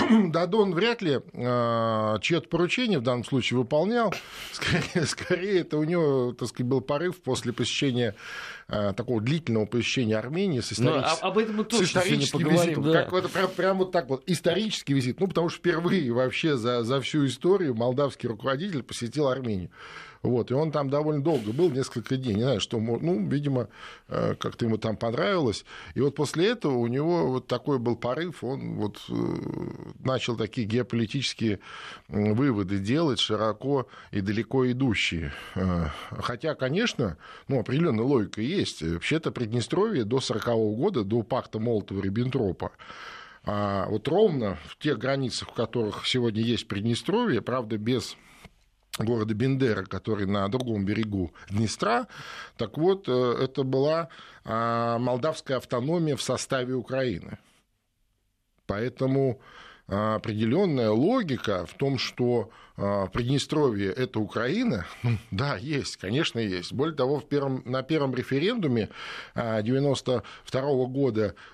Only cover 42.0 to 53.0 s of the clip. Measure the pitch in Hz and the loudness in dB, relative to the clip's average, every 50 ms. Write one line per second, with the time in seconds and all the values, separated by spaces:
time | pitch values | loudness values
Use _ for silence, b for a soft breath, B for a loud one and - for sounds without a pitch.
42 | 98 98 98 113 123 131 123 139 120 98 85 - - - - B B B B B | -2 -2 0 0 0 0 0 0 0 0 0 -2 -4 -8 -8 B B B B B
43 | B B B B B B B B B - 101 104 104 101 98 98 92 98 101 110 | B B B B B B B B B -4 -2 0 0 0 0 0 0 -2 -2 -2
44 | - - 151 190 220 214 165 135 113 101 92 80 - - - - - 151 147 110 | -2 0 4 4 4 4 4 2 0 -2 -2 -4 -8 -14 -16 -6 -2 -2 -2 0
45 | 123 127 139 135 135 120 98 - - - - - 117 110 - 123 117 107 92 95 | -2 -2 -2 -2 -2 -4 -4 -6 -8 -8 -4 -4 -4 -2 0 -2 -2 -2 -2 -4
46 | - - - 127 120 117 107 107 113 117 120 98 - - - 101 101 117 120 117 | -4 -2 0 2 0 0 0 0 0 0 0 -2 -2 -4 -6 -2 0 0 0 0
47 | - - 175 220 247 226 147 117 117 - 117 131 123 107 113 107 107 110 127 123 | 0 0 0 0 2 2 0 0 0 -2 -4 -4 -4 -4 -4 -4 0 0 0 0
48 | - - - B B B B B B B B B B _ _ _ _ _ - - | -2 -4 -10 B B B B B B B B B B _ _ _ _ _ -6 -4
49 | - 110 120 117 107 107 113 104 117 135 135 135 131 127 107 101 95 92 - 92 | 0 0 2 0 0 0 0 0 0 0 2 2 2 2 2 0 -2 -6 -8 -8
50 | - - 110 101 101 95 101 101 98 98 101 127 127 120 113 104 98 95 107 107 | -4 -4 -2 0 0 0 0 0 0 0 0 -2 -2 -2 -2 0 0 0 0 0
51 | 113 107 98 98 92 80 B B B B 98 104 113 104 - - - 202 226 240 | -2 -2 0 -2 -2 -2 B B B B -2 0 0 0 0 -2 0 0 2 0
52 | 247 B B B B B B B B B B - 120 104 - 147 156 180 196 190 | 0 B B B B B B B B B B -6 -6 -6 -2 2 2 2 2 2